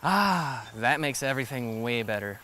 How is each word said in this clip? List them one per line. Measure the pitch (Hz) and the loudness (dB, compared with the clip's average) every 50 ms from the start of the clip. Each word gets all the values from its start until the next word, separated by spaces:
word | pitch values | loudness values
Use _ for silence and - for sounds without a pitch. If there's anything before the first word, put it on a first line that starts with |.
Ah, | - 147 190 202 202 202 190 175 165 143 135 120 107 - 110 | 2 2 4 4 4 4 4 2 2 -2 -4 -6 -8 -12 -10
that | 110 110 120 143 151 | 0 2 4 4 4
makes | 156 147 135 - | 2 -2 -2 -2
everything | - 135 135 131 135 117 143 127 123 117 113 110 | -2 -2 0 -2 -2 -4 -4 -4 -4 -4 -4 -2
way | 113 120 120 117 | -2 0 0 0
better. | 113 107 110 104 101 101 101 - | 0 0 -2 -2 -2 -4 -8 -10